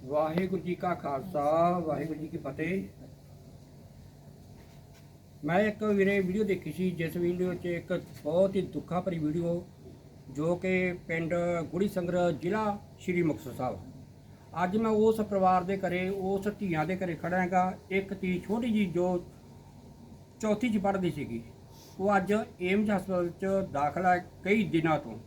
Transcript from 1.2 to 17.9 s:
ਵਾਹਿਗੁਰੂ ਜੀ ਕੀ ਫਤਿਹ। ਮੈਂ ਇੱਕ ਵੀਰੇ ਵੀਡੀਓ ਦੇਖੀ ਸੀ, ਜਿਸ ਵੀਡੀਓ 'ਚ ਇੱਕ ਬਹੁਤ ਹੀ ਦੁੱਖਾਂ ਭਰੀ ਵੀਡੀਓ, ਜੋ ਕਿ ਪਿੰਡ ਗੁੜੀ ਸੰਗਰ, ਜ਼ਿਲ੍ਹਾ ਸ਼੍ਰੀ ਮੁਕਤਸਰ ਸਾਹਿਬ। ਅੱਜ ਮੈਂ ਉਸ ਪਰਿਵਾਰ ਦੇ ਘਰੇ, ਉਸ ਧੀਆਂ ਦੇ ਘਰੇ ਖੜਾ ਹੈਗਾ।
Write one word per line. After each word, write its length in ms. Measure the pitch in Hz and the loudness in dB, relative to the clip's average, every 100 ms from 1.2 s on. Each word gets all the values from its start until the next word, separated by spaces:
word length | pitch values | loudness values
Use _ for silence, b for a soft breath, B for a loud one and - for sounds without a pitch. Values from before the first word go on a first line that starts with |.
| 190 170 143 160 175 180 | -4 -2 2 4 4 2
ਵਾਹਿਗੁਰੂ 420 | 160 139 156 151 | -2 -2 -4 -6
ਜੀ 60 | 156 | -8
ਕੀ 120 | 165 | -8
ਫਤਿਹ। 440 | 139 143 160 190 190 - - - - - - - - - - - - - - - - - - - - - - - - - | -8 -6 -4 -4 -6 -14 -20 -20 -20 -20 -20 -20 -20 -20 -20 -20 -20 -20 -20 -20 -20 -20 -20 -20 -20 -20 -20 -20 -20 -8
ਮੈਂ 140 | 147 175 | 0 2
ਇੱਕ 220 | 214 208 | 2 0
ਵੀਰੇ 340 | 214 202 190 202 | 0 4 4 4
ਵੀਡੀਓ 240 | 185 190 | 2 0
ਦੇਖੀ 280 | 202 185 165 | 0 0 -4
ਸੀ, 180 | 151 185 | -2 -2
ਜਿਸ 260 | 165 165 175 | 0 -4 0
ਵੀਡੀਓ 380 | 175 180 180 | -2 0 -2
'ਚ 120 | 170 175 | -2 -4
ਇੱਕ 260 | 170 - 180 - - | -4 -2 -4 -4 -8
ਬਹੁਤ 320 | 147 165 190 196 | -2 4 4 2
ਹੀ 40 | 165 | -2
ਦੁੱਖਾਂ 280 | 147 - 175 | -6 -4 -4
ਭਰੀ 160 | 185 170 | -2 -2
ਵੀਡੀਓ, 440 | 151 160 170 175 190 - - - - - - | -2 0 0 -2 -6 -18 -20 -20 -20 -20 -14
ਜੋ 240 | 131 160 175 | -2 0 0
ਕਿ 360 | 185 185 185 175 - | 2 2 0 -2 -6
ਪਿੰਡ 260 | 165 165 175 175 170 160 | -4 0 0 0 -2 -2
ਗੁੜੀ 180 | 175 202 | 0 0
ਸੰਗਰ, 440 | 185 175 180 175 147 | 0 0 2 2 2
ਜ਼ਿਲ੍ਹਾ 360 | 170 208 214 202 - - | 0 0 0 -2 -8 -12
ਸ਼੍ਰੀ 240 | - 175 | -2 2
ਮੁਕਤਸਰ 300 | 165 - 131 | 2 0 -6
ਸਾਹਿਬ। 240 | 120 127 98 - - - - B B B 160 | -4 -4 -4 -10 -16 -18 -20 B B B -2
ਅੱਜ 120 | 180 208 | 0 2
ਮੈਂ 140 | 226 | 2
ਉਸ 300 | 214 220 220 | 6 6 4
ਪਰਿਵਾਰ 440 | 208 202 185 185 | 0 4 6 4
ਦੇ 120 | 175 196 | 2 -2
ਘਰੇ, 320 | 190 180 185 | 0 0 -2
ਉਸ 380 | 196 190 196 202 202 | -2 0 0 -2 -4
ਧੀਆਂ 260 | 202 160 156 | -2 0 0
ਦੇ 100 | 185 | 0
ਘਰੇ 180 | 185 | -2
ਖੜਾ 260 | 156 165 185 | -2 0 0
ਹੈਗਾ। 320 | 180 180 185 185 - | 2 2 2 -2 -2